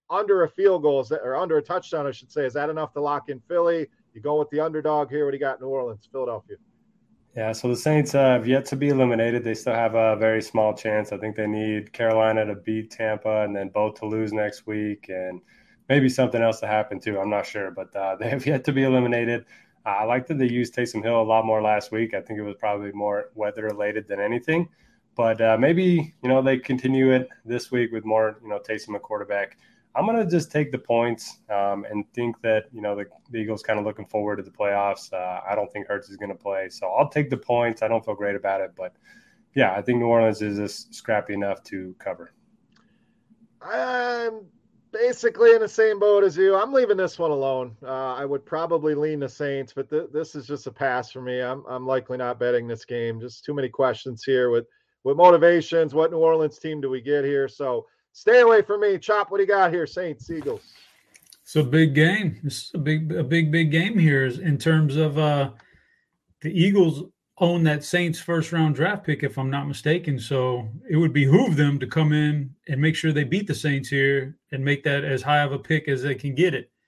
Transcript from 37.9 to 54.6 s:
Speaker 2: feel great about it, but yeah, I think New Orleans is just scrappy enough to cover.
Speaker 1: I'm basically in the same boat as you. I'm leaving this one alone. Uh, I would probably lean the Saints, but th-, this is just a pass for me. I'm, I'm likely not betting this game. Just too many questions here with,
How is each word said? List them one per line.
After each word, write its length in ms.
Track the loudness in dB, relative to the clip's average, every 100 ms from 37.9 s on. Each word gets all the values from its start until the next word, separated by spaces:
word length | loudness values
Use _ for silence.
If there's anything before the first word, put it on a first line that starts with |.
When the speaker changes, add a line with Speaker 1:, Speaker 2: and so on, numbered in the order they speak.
| -2
Speaker 2:
feel 100 | -2
great 220 | -6 -4 -4
about 240 | -4 -4
it, 120 | -4 -8
but 180 | -14 -14 _ -20 _ _ _
yeah, 180 | 0 2
I 80 | 2
think 180 | -2 0
New 80 | 2
Orleans 360 | 4 4 0
is 160 | -4 -4
just 360 | -6 -8 -16
scrappy 380 | -14 -4 -2 -2
enough 320 | -6 -4 -6
to 320 | -10 -12 -12 -12
cover. 340 | -10 -10 -14 _ _ _ _ _ _ _ _ _ _ _ _ _
Speaker 1:
I'm 840 | -8 -6 -4 -2 -2 -2 -4 -8 -14 _ _ _ _
basically 640 | 0 0 2 0 6 8
in 60 | 8
the 80 | 6
same 300 | 4 2 4
boat 240 | 6 6
as 140 | 6 4
you. 180 | 4
I'm 180 | 4 4
leaving 240 | 2 4 2
this 220 | 0 -2
one 120 | -2
alone. 460 | 0 0 -2 -4 -10
Uh, 320 | -10 -6 -6
I 100 | -6
would 220 | -4 -6 -4
probably 480 | -4 -2 0 0
lean 260 | 0 -2 -4
the 80 | -6
Saints, 440 | -6 -4 -4 -6
but 180 | -8 -4
th-, 220 | -4 -4
this 220 | -6 -6
is 120 | -10 -10
just 200 | -10 -10
a 40 |
pass 400 | -4 -2 -2 -6
for 120 | -10
me. 180 | -6 -4
I'm, 240 | -4 -8 -10
I'm 180 | -10 -2
likely 320 | -4 -4 -6
not 200 | -6 -2
betting 300 | 0 0 -2
this 160 | -8
game. 360 | -8 -6 -6 -6
Just 240 | -12 -12
too 100 | -8
many 140 | -6 -6
questions 540 | 0 0 0 -8 -10
here 280 | 0 2 2
with, 160 | 0